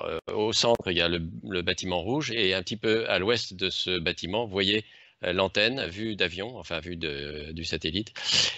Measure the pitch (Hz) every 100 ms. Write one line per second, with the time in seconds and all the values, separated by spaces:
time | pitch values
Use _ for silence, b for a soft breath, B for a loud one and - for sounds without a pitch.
0 | 80 82 - 98 107 110 120 117 95 85
1 | 85 87 82 113 - 92 92 92 95 90
2 | 87 143 135 117 92 95 90 110 110 110
3 | 120 98 98 120 - 90 92 - - 90
4 | 82 87 85 104 117 95 98 107 - B
5 | B B 90 92 95 101 110 135 85 92
6 | 110 101 92 85 110 120 80 85 85 85
7 | 82 69 73 76 73 82 82 87 82 87
8 | 110 - B B B